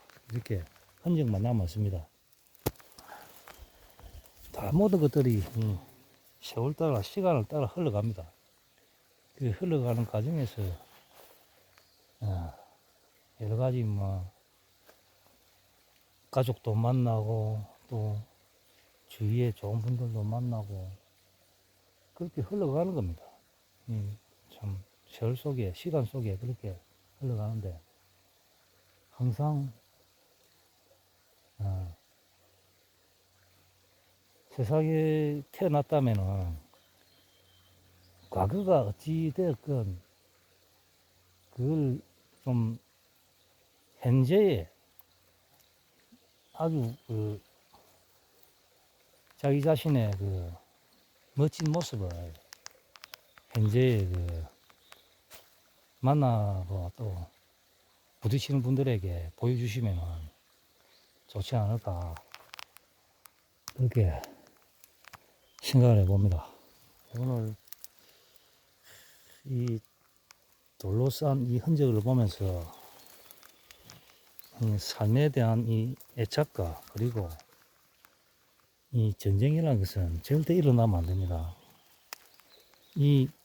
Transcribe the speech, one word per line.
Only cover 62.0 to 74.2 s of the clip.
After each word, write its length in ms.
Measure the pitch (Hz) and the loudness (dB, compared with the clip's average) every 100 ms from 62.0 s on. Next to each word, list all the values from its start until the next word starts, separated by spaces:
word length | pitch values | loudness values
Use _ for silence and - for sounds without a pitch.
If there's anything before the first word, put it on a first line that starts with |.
| 87 82 - - - - - - _ _ _ _ - _ _ _ - | -6 -10 -16 -20 -20 -20 -20 -20 _ _ _ _ -20 _ _ _ -16
그렇게 460 | - 123 120 92 69 - - - _ _ _ - _ - - _ _ _ - | 0 0 4 2 2 -8 -18 -20 _ _ _ -20 _ -20 -20 _ _ _ -12
생각을 380 | - 131 120 107 | 2 6 8 8
해봅니다. 460 | 92 98 101 85 - - - _ - _ - 117 | 6 6 4 2 -4 -18 -20 _ -20 _ -14 -6
오늘 380 | 127 123 110 107 - - - _ - - _ _ _ _ _ _ - - - - - - 139 | -4 -2 -4 -8 -16 -20 -20 _ -20 -20 _ _ _ _ _ _ -20 -20 -20 -20 -20 -20 -6
이 320 | 127 120 110 - _ _ _ _ - _ _ _ _ | -2 -2 -4 -8 _ _ _ _ -20 _ _ _ _
돌로 300 | 95 104 131 | -2 2 2
쌓은 380 | - 151 135 123 | 0 0 2 2
이 120 | 123 | 0
흔적을 420 | 165 156 135 107 | 2 4 4 4
보면서 640 | 110 127 110 - 95 87 82 - - - - - - - - - - - - - - - | 4 4 2 0 -4 -4 -8 -16 -20 -20 -20 -20 -20 -20 -20 -20 -20 -20 -20 -20 -20 -20